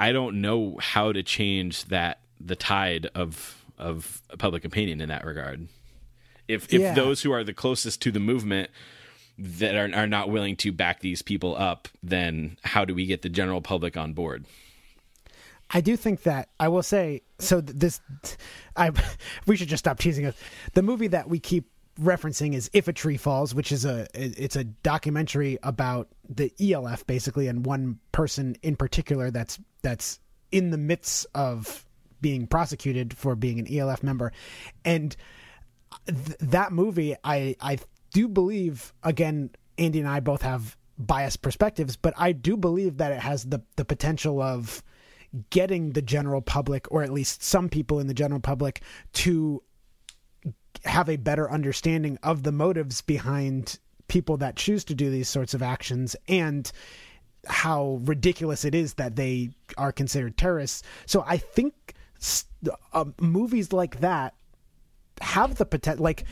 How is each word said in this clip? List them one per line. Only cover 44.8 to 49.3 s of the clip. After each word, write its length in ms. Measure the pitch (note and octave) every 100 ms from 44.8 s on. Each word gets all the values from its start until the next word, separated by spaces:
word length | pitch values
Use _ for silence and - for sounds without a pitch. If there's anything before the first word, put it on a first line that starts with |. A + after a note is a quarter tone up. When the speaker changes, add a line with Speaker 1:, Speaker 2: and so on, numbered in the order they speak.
| - - - - - B2+ -
Speaker 2:
getting 440 | F3+ F#3+ F3+ D#3
the 100 | C#3
general 400 | A#2+ D3 C#3+ C3+
public, 440 | - D3 C3 C3+ -
or 100 | D#3
at 80 | C#3+
least 320 | C#3 C3 -
some 280 | - F#3+ F3
people 300 | D3+ C3 D3
in 60 | C3+
the 60 |
general 260 | B2+ C#3+ C#3
public, 440 | C3+ C3+ C#3 - - - -
to 480 | - F#3